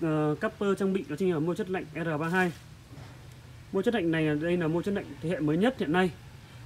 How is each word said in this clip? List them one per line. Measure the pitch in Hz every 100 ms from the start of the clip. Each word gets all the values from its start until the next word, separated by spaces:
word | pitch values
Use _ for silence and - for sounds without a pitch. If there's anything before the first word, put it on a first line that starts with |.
ờ, | 165 156 151 151
Capper | 220 - 202 190
trang | 196
bị | 190 139
đó | 151
chính | 185
là | 156
môi | 165 170
chất | 190
lạnh | 185 156
R | 156 165 151
ba | 165
hai. | 185 180 - - - - - - - - - - - -
Môi | 190
chất | 233
lạnh | 226 165
này, | 160 156 147
đây | 165 180
là | 156
môi | 170
chất | 180
lạnh | 196 143 139
thế | 160
hệ | 185
mới | 151 165
nhất | 233 262
hiện | 151
nay, | 175 185 - - - - -